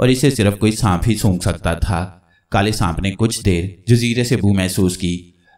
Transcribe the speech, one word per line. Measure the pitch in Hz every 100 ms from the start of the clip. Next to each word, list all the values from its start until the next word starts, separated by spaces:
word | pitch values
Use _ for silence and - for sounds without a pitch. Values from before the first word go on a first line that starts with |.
और | 127
इसे | 127 147
सिर्फ | 135 101 101
कोई | 110
सांप | 107 107 90 107
ही |
सूंघ | 104 110 90
सकता | 90 82 85
था। | 80 - 85 95 - _ _ -
काले | 110 101
सांप | 107 92 82
ने | 95
कुछ | 95 110 -
देर | 101 87 95 95 -
जजीरे | 117 120 117
से | 120 117
बू | 101
महसूस | 98 92 95 92 90
की। | 90 87 - _ _